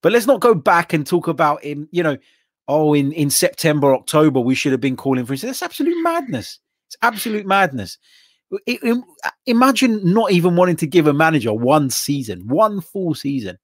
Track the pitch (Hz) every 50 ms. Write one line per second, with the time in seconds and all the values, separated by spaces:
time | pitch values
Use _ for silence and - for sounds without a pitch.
0 | - 175 220 240 208 247 269 202 - 240 226 160 - 214 180 170 165 - - 156
1 | 143 - 180 175 - 170 160 - 165 147 147 - - 143 147 143 151 _ - 170
2 | 170 156 139 - _ _ _ _ _ _ _ _ _ - 143 156 156 151 147 147
3 | 139 139 156 165 147 143 - - - - - - - 160 151 147 135 139 135 127
4 | _ - - 151 156 156 131 131 117 123 131 - - 143 131 123 131 135 131 -
5 | - 135 135 127 123 113 135 135 208 247 262 - 370 339 - - 285 339 349 339
6 | 330 339 330 339 311 247 170 117 - - - _ _ _ _ _ _ _ - _
7 | - 240 226 202 - 233 214 208 202 190 190 196 190 170 135 120 98 87 - _
8 | _ _ _ _ _ _ _ _ _ _ 190 202 _ - 247 - - 233 240 247
9 | 247 _ _ _ - - _ _ _ - 233 233 254 269 262 - 269 233 220 214
10 | 196 170 185 226 226 - 196 175 165 185 170 175 180 180 170 - 175 143 131 175
11 | 151 151 139 143 160 160 160 143 107 117 107 113 120 127 147 156 143 127 - -
12 | - - 147 143 127 107 95 87 92 107 131 180 220 214 208 196 165 - - 202
13 | 190 170 151 - - 139 143 131 107 95 90 _